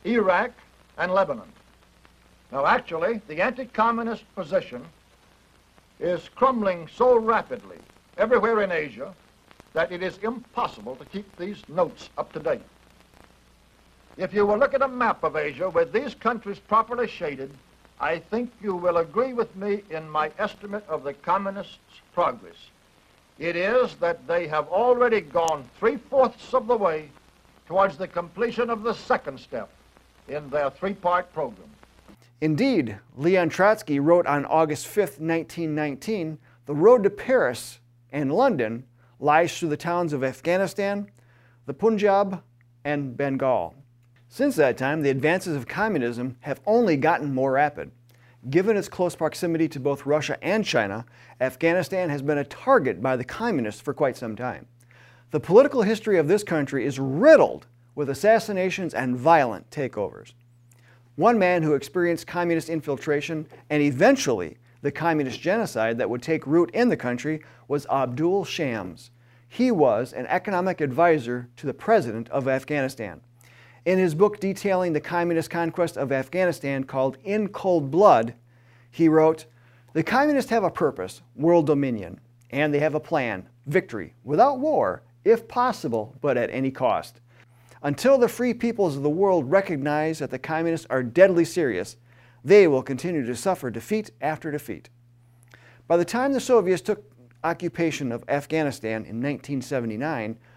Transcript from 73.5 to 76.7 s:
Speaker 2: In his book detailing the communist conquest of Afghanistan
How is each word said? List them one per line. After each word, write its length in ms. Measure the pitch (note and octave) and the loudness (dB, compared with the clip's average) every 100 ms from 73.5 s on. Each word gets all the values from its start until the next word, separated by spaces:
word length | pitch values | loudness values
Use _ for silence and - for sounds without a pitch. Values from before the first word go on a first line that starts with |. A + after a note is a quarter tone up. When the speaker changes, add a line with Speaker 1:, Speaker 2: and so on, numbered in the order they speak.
| - - - E3+ | -20 -20 -6 0
Speaker 2:
In 120 | F#3 | 2
his 160 | F3+ | 2
book 260 | D#3 G#3 G#3 | 2 2 2
detailing 520 | F#3+ F#3+ G3+ F#3 F3+ | -6 -4 -2 0 0
the 80 | D3+ | -2
communist 480 | - F3 F3 E3 - | -2 -2 0 0 -2
conquest 480 | E3+ E3 F#3 E3 - | -4 -4 -2 -2 -2
of 160 | C3+ | -2
Afghanistan 720 | C3+ C3 F#3 F3+ - C#3 | -2 -2 0 0 -2 -4